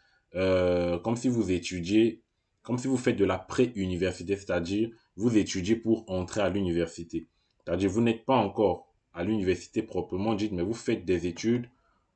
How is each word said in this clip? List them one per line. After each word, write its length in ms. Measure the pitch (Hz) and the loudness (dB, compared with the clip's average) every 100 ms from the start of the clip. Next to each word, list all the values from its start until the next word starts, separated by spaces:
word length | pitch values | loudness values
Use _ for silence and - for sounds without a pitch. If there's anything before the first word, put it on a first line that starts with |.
| _ _ _ | _ _ _
euh, 640 | 87 95 92 90 90 87 87 | -2 2 4 4 2 2 0
comme 180 | 113 117 | -2 0
si 120 | 131 | 0
vous 240 | 117 95 | 0 0
étudiez, 680 | 90 85 92 85 107 113 - _ _ _ _ | 0 -2 -6 2 4 4 0 _ _ _ _
comme 160 | - 120 | -6 -4
si 100 | 131 | 0
vous 80 | 123 | 0
faites 200 | 123 98 | 0 2
de 100 | 98 | 2
la 100 | 90 | 0
pré-université, 1000 | - - 123 98 92 90 92 - 87 | -2 0 0 0 -2 0 -2 -2 -4
c'est-à-dire 540 | 98 - 87 85 104 113 - _ 87 | -6 -2 -2 0 -2 -2 -6 _ -2
vous 200 | 117 107 | 2 2
étudiez 400 | 92 98 90 113 | 2 -2 0 0
pour 340 | 113 110 - | 2 -2 0
entrer 300 | 92 87 110 | -4 -4 -2
à 80 | 95 | 0
l'université. 800 | 98 92 85 82 - 85 82 - _ _ _ | 0 0 0 -2 -4 -8 -8 -10 _ _ _
C'est-à-dire, 260 | - 87 98 | -4 0 2
vous 120 | 104 | 2
n'êtes 220 | 117 113 | 2 0
pas 120 | - 131 | 2 2
encore 560 | 98 113 98 87 - _ _ | 2 2 2 0 -8 _ _
à 100 | 82 | -6
l'université 580 | 95 107 92 90 - 110 | -2 0 0 -2 -2 -6
proprement 520 | - 90 - 92 110 | -4 -6 -4 -4 -2
dite, 180 | 101 107 | -2 -2
mais 100 | 90 | -2
vous 120 | 92 | -4
faites 300 | 117 - 104 | -4 -2 -2
des 220 | 87 90 87 | 0 -2 -2
études 420 | 85 113 123 123 _ _ _ _ | -2 0 0 -2 _ _ _ _